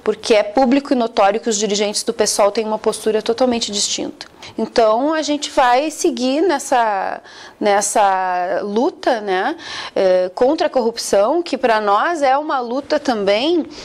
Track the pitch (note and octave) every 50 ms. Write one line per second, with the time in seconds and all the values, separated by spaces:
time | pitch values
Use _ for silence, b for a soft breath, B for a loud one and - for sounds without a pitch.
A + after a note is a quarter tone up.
0 | - G#3+ A3 - - - A3+ G#3 - D#4 - C4 C4+ A#3+ C4+ C#4 C#4 - C#4+ B3
1 | A3+ A#3 A#3+ B3 G3+ G3 G3+ A3+ - A#3+ G#3+ G3 G#3+ G3+ G#3 G3 G#3+ G3+ G#3 -
2 | - - A3+ - G#3+ G3+ - - G#3 G3+ G3+ A#3 G#3+ G#3+ G#3+ G#3+ - A3 G#3+ -
3 | - A3 G#3 G#3+ G#3+ A#3 A#3 - C4 B3+ A#3 A#3 A3+ - G3+ G3+ - - - -
4 | - - - - - - B B B B B - A3 A3 - B3+ A3+ G#3+ G#3+ A#3
5 | C#4 D4+ D#4+ D#4 C#4+ C#4+ D4 C#4+ - - - D4 C4 B3 A#3+ C4 D4+ D#4+ D4+ -
6 | - E4+ B3+ A#3 B3 B3+ C4+ D4+ F#4 F#4+ D4 C#4 - - C#4 B3 A#3 A3 G3+ F#3+
7 | F#3 - - - B B B B B B B - G#3+ G#3 G3 G#3 G#3 - - A#3+
8 | G3+ G3 F#3+ F#3 F#3 F#3 F3+ F3+ F3+ F3+ F3+ - - G3+ G3+ A3+ C4 - - -
9 | - E4+ B3+ G#3+ G#3 G3+ F#3 F#3 G#3 C4 E4+ B B B B B B B B -
10 | G3 F#3 F#3 F#3 F#3 F#3 - - B3 C4 D#4+ D#4 E4 D4 - C4 A3 A#3 A3+ -
11 | - - A3+ G3 G3+ A#3+ D#4 F4 E4 - C#4 A3 - B3 A3 G#3+ G#3+ G3+ G3+ G#3+
12 | C4 E4 F4 D#4 C#4+ C4 C4 C#4+ D4+ D#4 D4+ C4 A#3+ A#3 A#3+ C#4 C4+ - D#4 C#4+
13 | D4 C#4 A#3 G#3+ G3 F#3+ G3+ G#3+ C4 D#4+ F4+ E4 - B B B